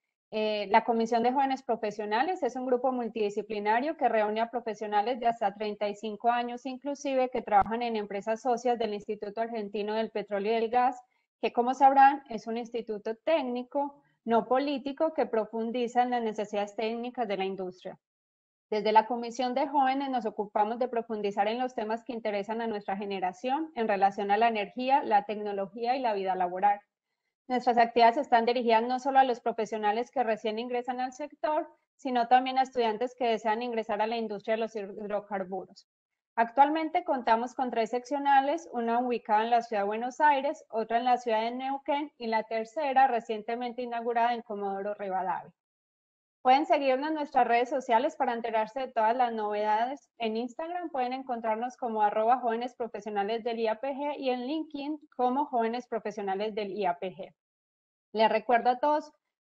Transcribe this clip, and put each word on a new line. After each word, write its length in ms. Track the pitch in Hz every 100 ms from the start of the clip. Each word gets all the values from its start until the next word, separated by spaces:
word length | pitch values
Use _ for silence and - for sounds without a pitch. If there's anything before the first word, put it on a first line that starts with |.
| _ _ _
Eh, 380 | 214 214 208 196
la 140 | 226
Comisión 400 | 226 226 226 233
de 80 | 240
Jóvenes 320 | 277 269 262
Profesionales 800 | - 226 208 214 208 220 320 370
es 100 | 247
un 120 | 247 262
grupo 260 | 247 262
multidisciplinario 1040 | 254 233 233 208 214 202 208 208 226 294 311
que 120 | 247
reúne 320 | 220 208 214
a 120 | 233
profesionales 680 | 247 226 202 214 208 214 247
de 80 | 233
hasta 260 | 233 202
treinta 360 | 208 214 208 208
y 80 | 202
cinco 340 | 220 208 233
años 340 | 240 240 240
inclusive 640 | 262 254 285 277 285 262 254
que 140 | 240
trabajan 400 | 208 208 202 233
en 140 | 240 220
empresas 440 | 202 196 220 226
socias 380 | 254 233 247 233
del 160 | 220
Instituto 460 | 208 214 214 208 208
Argentino 540 | 226 233 202 208 208
del 160 | 220 220
Petróleo 420 | 214 202 202 202
y 80 | 226
del 100 | 226
Gas, 260 | 247 254 254 _ _ _ -
que 100 | 226
como 220 | 247 240
sabrán 480 | 262 269 269 269 294 -
es 160 | 220 226
un 100 | 226
instituto 580 | 233 233 220 208 220
técnico, 840 | 226 - 320 254 247 247 285 285 - _ _
no 220 | 220 226 226
político, 680 | 254 285 269 277 277 320
que 140 | 311 240
profundiza 760 | 220 214 226 226 247 233 240
en 80 | 247
las 120 | 247
necesidades 520 | 220 220 208 208 208
técnicas 540 | - 220 233 247 247 214
de 80 | 190
la 80 |
industria. 540 | 190 190 185 180 185 165 _ _ _ _ _ _ -
Desde 200 | 214 214
la 160 | 220 220
Comisión 460 | 240 233 233 254
de 160 | 254 285
Jóvenes 400 | 285 262 269 277
nos 160 | 254
ocupamos 540 | 214 208 240 214 214 233
de 100 | 254
profundizar 580 | 233 226 214 202 202 208
en 120 | 240
los 160 | 254
temas 280 | 247 214 226
que 100 | -
interesan 480 | 226 220 202 196 226
a 40 | 233
nuestra 300 | 208 208 196
generación 720 | 202 196 180 180 254 285 320
en 120 | 233 220
relación 440 | 196 254 - 202
a 80 | 208
la 100 | 233
energía, 560 | 220 190 247 254 285
la 200 | 226 208
tecnología 720 | 202 214 208 196 196 233 233
y 60 | 262
la 140 | 240
vida 200 | 202 190
laboral. 460 | 185 175 180 208 208 _ _ _ _ _ _ -
Nuestras 280 | 247 240 233
actividades 400 | 233 240 233 262
están 300 | 269 233 233
dirigidas 360 | 254 233 220
no 140 | 240 254
solo 200 | 277 269
a 60 |
los 160 | 262 233
profesionales 680 | 233 226 208 220 214 220 247
que 140 | 262
recién 340 | 226 214 220 220
ingresan 420 | 247 240 254 247
al 120 | 262
sector, 560 | 262 294 - 311 311 311 _ _ _
sino 320 | 269 247 233
también 280 | 254 262 262
a 60 |
estudiantes 520 | 262 254 226 208 254
que 120 | - 240
desean 360 | 220 220 220
ingresar 380 | 247 226 220 208
a 60 | 220
la 100 | 233
industria 380 | 220 202 220
de 60 | 220
los 120 | 220
hidrocarburos. 1120 | 220 196 202 208 202 202 196 185 190 180 - _ _ _ _ _ -
Actualmente 640 | 233 277 285 320 311 359
contamos 520 | 349 262 233 226 247
con 160 | - 254
tres 180 | 226 220
seccionales, 800 | 247 247 285 285 277 277 330 -
una 240 | 240 233 240
ubicada 440 | 247 233 - 214
en 60 | 233
la 140 | 233
ciudad 220 | 233 208
de 20 | 202
Buenos 340 | 220 247 254
Aires, 460 | 302 277 285 302 -
otra 300 | 226 220 233
en 80 | 247
la 100 | 240
ciudad 240 | 240 220
de 100 | 226
Neuquén 640 | 247 262 269 302 285 302 -
y 80 | 226
la 160 | 220
tercera 640 | 214 226 220 320 285 262 269
recientemente 760 | 233 233 214 208 240 247 233
inaugurada 540 | 240 233 233 233 233
en 80 | 233
Comodoro 500 | - 202 196 196 202
Rivadavia. 580 | 208 202 185 180 165 - _ _ _ _ _ _ _ _ _
Pueden 240 | 254 269 320
seguirnos 420 | 311 269 262 302
en 60 |
nuestras 340 | 311 285 262 233
redes 220 | 233 247
sociales 460 | 277 254 226 302 -
para 180 | 254
enterarse 460 | 233 226 220 214 269
de 80 | 262
todas 280 | 226 220 254
las 160 | 240
novedades. 800 | 220 208 208 214 214 247 285 _ -
En 180 | 226 220
Instagram 540 | 247 277 330 349 339
pueden 240 | 269 247
encontrarnos 640 | 262 262 233 226 220 247 -
como 240 | 240 214
arroba 340 | 208 214 220 247
jóvenes 360 | 247 226 247
profesionales 680 | - 233 208 220 208 196 233
del 160 | 233 226
I 80 | 220
A 120 | 220
P 140 | 269
G 220 | 269 294 285
y 100 | 262
en 180 | 247 247
LinkedIn 540 | 320 311 285 294 302 _ -
como 300 | 247 262 254
Jóvenes 400 | 247 226 247 -
Profesionales 680 | 226 220 208 196 190 214
del 160 | 208 202
I 140 | 208
A 140 | 180 -
P 140 | 190
G. 220 | 156 - _ _ _ _ _ _ _ _
Les 160 | 208 220
recuerdo 400 | 214 220 233 233
a 100 | 247
todos, 320 | 294 302 294 _ _ _